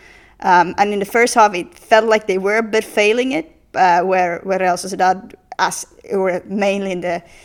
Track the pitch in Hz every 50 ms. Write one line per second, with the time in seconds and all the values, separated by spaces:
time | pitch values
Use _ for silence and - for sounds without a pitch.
0 | - - - - - _ _ - - 196 180 175 170 175 - - 202 208 208 202
1 | 196 196 - 240 233 247 - 247 220 208 208 180 170 - - - - - 226 220
2 | 220 226 220 214 214 - 185 190 190 202 214 226 226 214 196 185 180 - - 226
3 | 208 208 220 247 254 262 254 160 - - _ _ _ _ - - 185 180 175 175
4 | 175 190 185 185 180 175 170 - - 190 190 185 185 180 175 175 - 185 196 180
5 | 185 185 185 190 208 - - - _ - - - 185 170 170 - - - _ -
6 | - - - 196 190 190 175 180 - 220 196 208 196 202 196 202 196 196 185 180
7 | 170 175 170 180 - - - - -